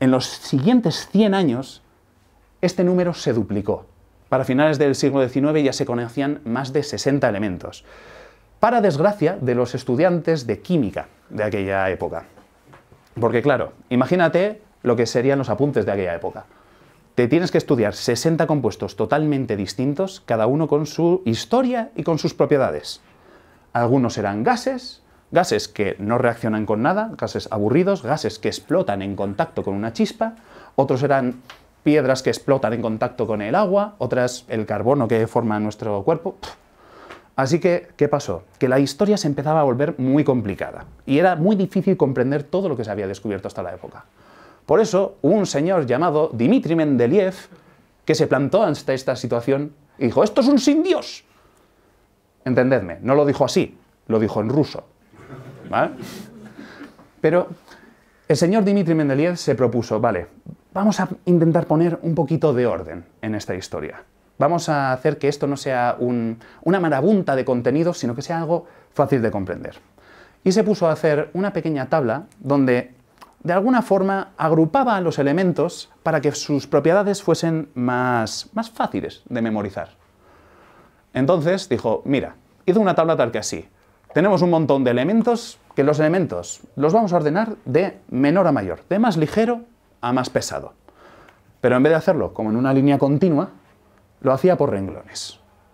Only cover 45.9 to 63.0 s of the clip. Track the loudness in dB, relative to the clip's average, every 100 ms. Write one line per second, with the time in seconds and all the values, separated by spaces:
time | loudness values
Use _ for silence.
45.9 | 0 2 2 0 2 2 4 2 0 2
46.9 | 4 4 4 2 -2 -14 -20 _ _ _
47.9 | _ 0 2 2 2 2 2 2 0 -4
48.9 | -4 -4 -4 -2 -2 0 0 -2 -10 _
49.9 | -4 0 2 2 4 4 4 4 2 2
50.9 | -2 -4 -16 _ _ _ _ _ _ _
51.9 | _ _ _ _ _ -2 0 2 2 0
52.9 | -6 0 2 2 2 0 0 -2 -6 _
53.9 | _ -2 0 0 0 0 0 0 -4 -16
54.9 | _ _ -20 -20 -20 -18 -18 -4 -2 -2
55.9 | -4 -16 -16 -18 -20 -20 -20 -20 -20 -20
56.9 | -20 -20 _ 0 2 0 -8 -20 -20 -20
57.9 | _ _ _ -2 2 4 4 4 2 2
58.9 | 2 2 2 0 -2 -2 0 2 0 -2
59.9 | 0 0 -2 -6 -16 -20 -20 _ -2 0
60.9 | 0 -2 -4 2 4 4 2 2 2 2
61.9 | 0 -4 -2 0 0 2 2 0 -2 -6
62.9 | -14